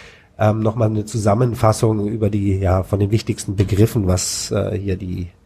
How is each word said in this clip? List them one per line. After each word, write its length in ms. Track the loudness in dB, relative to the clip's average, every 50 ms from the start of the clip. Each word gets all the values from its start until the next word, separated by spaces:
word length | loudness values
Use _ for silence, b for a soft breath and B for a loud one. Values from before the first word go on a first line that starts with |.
| B B B B B B _ 0
ähm, 220 | 2 2 2 2
nochmal 300 | 0 0 0 0 0 0
eine 140 | 0 -2 -4
Zusammenfassung 1000 | -4 -4 -2 2 2 2 2 2 0 0 2 2 2 2 2 2 2 2 0 -2
über 240 | -2 -2 0 0 0
die, 260 | 0 0 0 0 0
ja, 280 | 2 2 2 2 2 0
von 160 | 0 0 0
den 100 | 2 2
wichtigsten 460 | 0 0 0 -2 -6 -6 -6 -4 -2
Begriffen, 500 | 0 0 0 2 2 2 4 2 0 2
was, 460 | 2 0 0 -2 -4 -6 -6 -6 -4
äh, 260 | -2 -2 -2 -2 -4 -4
hier 180 | -4 -4 -4
die 300 | -4 -6 -8 -8 -8 -8 -10 -14 _ _